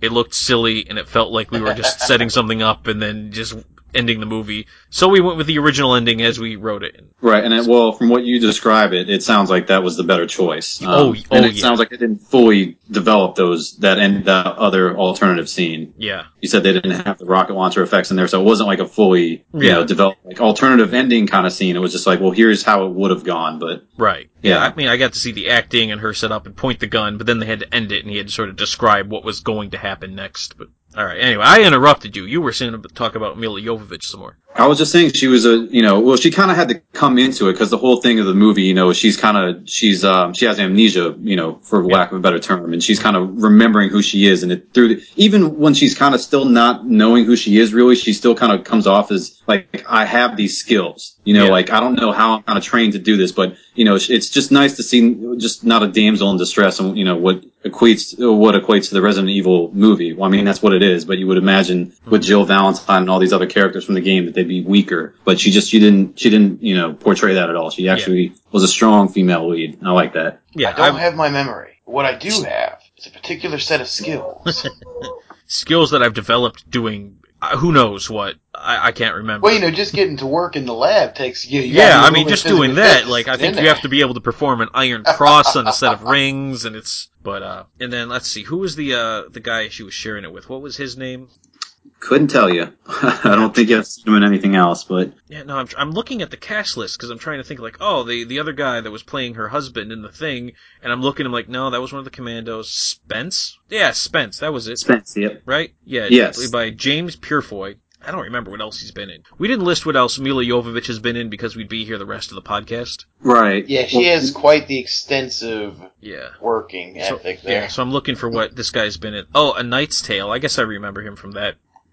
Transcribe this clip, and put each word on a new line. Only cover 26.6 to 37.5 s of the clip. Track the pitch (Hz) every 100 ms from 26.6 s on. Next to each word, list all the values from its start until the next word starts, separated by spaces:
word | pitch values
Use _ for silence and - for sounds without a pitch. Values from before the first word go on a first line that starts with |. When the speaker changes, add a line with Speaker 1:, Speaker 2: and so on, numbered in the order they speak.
| 135 117
Speaker 1:
the | 110
gun, | 117 104 107
but | 110
then | 117
they | 107
had | 110
to | - 120
end | 107
it, | 101
and | 104
he | 104
had | 101
to |
sort | - 104
of | 95
describe | 101 - 113 101 98
what | 107
was | 110 98
going | - 107 101
to | 95
happen | 101 98 95 95
next. | 98 - - -
But | - _ _ 107
all | 104
right. | 92
Anyway, | 127 104 120
I | 208
interrupted | 202 135 143 143 107 101
you. | 95
You | 156
were | 143
saying | 113 123
to | 113 107
talk | - 113 110
about | 104 80
Mila | 113 101
Jovovich | 110 110 101 85
some | - 98
more. | - - _
Speaker 3:
I | - 131
was | 151
just | 147
saying | 170 160
she | - 131
was | 123 117
a, | 117 113
you | 123
know, | 110 98
well, | 123 127
she | 165
kinda | 170 196
had | 170 170
to | 208 _
come | - 143 123
into | 131 131
it | 98